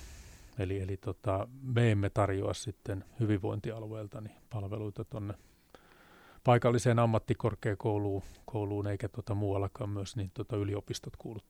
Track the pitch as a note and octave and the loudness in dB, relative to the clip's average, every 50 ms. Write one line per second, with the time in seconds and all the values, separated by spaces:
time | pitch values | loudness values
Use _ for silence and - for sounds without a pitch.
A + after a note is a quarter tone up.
0 | - - - - - - - - - - - - G2 F#2 F#2+ G2 F#2 F#2 G2 - | -14 -14 -16 -16 -18 -18 -20 -20 -20 -16 -6 -4 -4 -2 -2 -4 -4 -4 -6 -6
1 | - - F#2+ _ - - F#2+ F#2+ G#2+ A#2 B2+ C3+ C3+ B2+ B2 A#2 A#2+ A#2 G#2+ G2+ | -6 -8 -8 _ 0 0 0 0 0 -4 -8 -12 -6 0 2 4 6 6 6 6
2 | G2 F#2+ - A2+ G2+ G2 F#2+ G2 G2+ G#2 F#2+ - - - - _ - - G2+ F#2+ | 4 2 4 2 2 4 2 0 0 -2 -2 -2 -4 -8 -10 _ -8 -6 -6 -6
3 | - - - - A#2 G#2 G#2+ G2 G2 G#2+ G#2+ G#2+ - - A2 A2+ A2 G#2+ A2 A2 | -8 -10 -4 -2 2 2 2 2 2 0 -4 -2 -4 -6 -8 -8 -8 -10 -8 -8
4 | G#2+ G2+ - A2+ G#2+ G#2 - - - - - G#2+ G2 G2 G#2 G#2+ G#2+ G#2+ G2+ - | -10 -10 -10 -10 -12 -12 -14 -16 -18 -8 -6 -6 -4 -4 -4 -4 -4 -4 -4 -6
5 | G#2+ - - A2 G2+ G2+ G2 - - - _ _ _ _ _ - _ - - - | -8 -8 -6 -6 -6 -6 -8 -10 -14 -20 _ _ _ _ _ -20 _ -20 -20 -20
6 | - - - - - - - - - C3 A#2+ A#2+ - B2 A#2+ A#2 - B2 A#2 A#2 | -20 -20 -20 -20 -20 -20 -16 -2 6 6 6 8 8 6 4 6 4 6 6 6
7 | A#2+ A2+ A2 G#2+ - - A#2 - - A2+ G2+ - - A#2 G2+ - - A#2 G#2 G#2 | 6 6 4 2 2 0 -2 2 2 0 0 0 -2 -2 -2 0 0 0 0 2
8 | G#2 G2+ G2 G2 - - - - - - - G#2+ G#2 G2+ G#2 G#2 G2+ G2+ G2+ G2 | 0 0 -2 -2 -4 -8 -16 -18 -16 -8 -4 -4 -2 -2 -2 -2 -2 -2 -2 -2
9 | - G2 - - - - G#2 G2+ G#2 G2+ F#2+ G2 G2 G2 - - A2 G2+ G2+ G2+ | -4 -6 -6 -6 -4 -2 0 0 2 2 2 2 0 -2 -4 -4 -6 -4 -4 -4
10 | F#2+ - - - G2 F#2 - - G#2 - - G2+ G2+ G2+ G2+ G2+ - - A#2+ - | -6 -6 -4 -6 -6 -6 -6 -8 -8 -4 -2 -2 -2 0 -2 -4 -6 -6 -8 -8
11 | - - - - - B2 A2+ G#2 - - | -8 -12 -14 -12 -12 -10 -10 -10 -12 -10